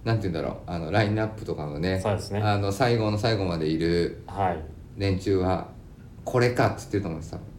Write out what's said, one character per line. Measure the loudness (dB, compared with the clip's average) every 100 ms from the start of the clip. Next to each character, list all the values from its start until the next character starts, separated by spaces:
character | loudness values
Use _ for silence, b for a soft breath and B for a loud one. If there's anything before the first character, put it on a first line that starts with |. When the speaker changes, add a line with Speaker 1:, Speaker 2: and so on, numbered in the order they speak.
Speaker 1:
な | 2
ん | 0
て |
言 | 0
う |
ん |
だ | -2
ろ | -2 -4 -6
う、 |
あ | -6
の、 | 0
ラ | 2
イ | 4
ン | 2
ナ | 0
ッ |
プ | -4 -6
と | -6
か | -4
の | -2
ね、 | 0 2
Speaker 2:
そ | 2
う | 0
で |
す | -2
ね。 | 0
Speaker 1:
あ | 2 2
の、 | 2
最 | 2 2 4
後 | 2
の | 2
最 | 2 2
後 | 0
ま | 0
で | 0
い | 2
る | 2 2 2 -2 -10
Speaker 2:
は | 0 0
い。 | 0 -6 -12 -16 -2
Speaker 1:
連 | 0 2
中 | 2 2
は、 | 4 0 -2 -12 -18 -18 -18 -12 0
「こ | 4
れ | 4
か」 | 4 2 2
っ |
つ | -2
っ |
て | -2
る |
と | 0
思 | -4
う |
ん |
で | -8
す |
よ。 | -10
Speaker 2:
ね。 | -12